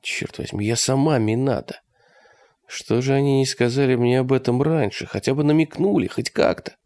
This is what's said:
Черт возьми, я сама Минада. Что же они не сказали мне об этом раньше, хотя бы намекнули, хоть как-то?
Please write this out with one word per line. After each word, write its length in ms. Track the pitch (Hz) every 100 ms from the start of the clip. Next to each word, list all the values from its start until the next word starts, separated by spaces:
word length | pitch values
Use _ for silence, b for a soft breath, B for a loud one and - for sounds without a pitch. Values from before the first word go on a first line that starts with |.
Черт 340 | - - - -
возьми, 300 | - 104 104
я 100 | 117
сама 420 | - 135 147 139
Минада. 600 | 107 113 135 95 - - _ b b b b b b b _
Что 340 | - - 113
же 140 | 131
они 240 | 135 143 135
не 80 | 131
сказали 480 | - 123 127 135
мне 260 | 123 120 127
об 120 | 127
этом 280 | 131 127 123
раньше, 460 | 151 160 107 - -
хотя 280 | - -
бы 100 | 135
намекнули, 640 | 147 156 160 - 185 196 -
хоть 200 | - 117
как-то? 480 | - - - - -